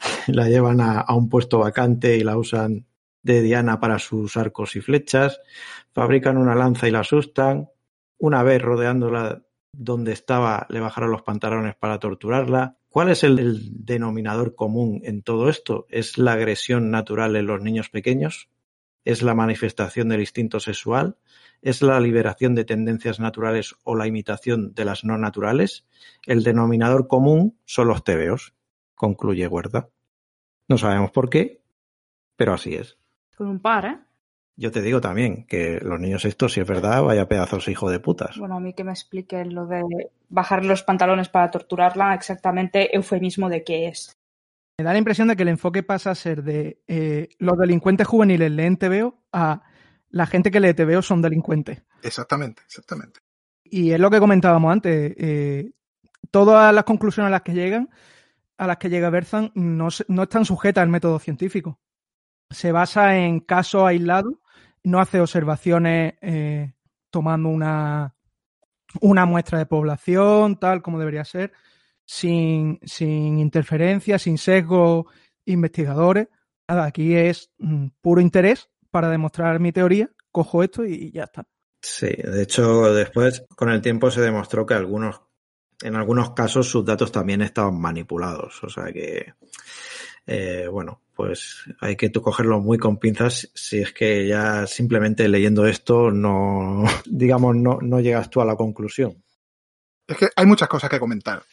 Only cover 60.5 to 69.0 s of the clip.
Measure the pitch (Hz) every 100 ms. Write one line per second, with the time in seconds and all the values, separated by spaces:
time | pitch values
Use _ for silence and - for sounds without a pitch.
60.5 | 185 202 190 170 170 175 160 - 147 185
61.5 | 196 170 - _ _ _ _ _ _ _
62.5 | - 175 170 175 208 202 190 175 165 -
63.5 | 180 180 202 190 175 170 180 214 311 _
64.5 | _ _ _ 185 180 185 185 170 175 151
65.5 | 151 180 170 170 165 160 - 202 160 151
66.5 | 151 143 - _ _ _ 170 160 160 160
67.5 | 160 156 156 151 147 139 _ _ _ _
68.5 | _ _ _ _ -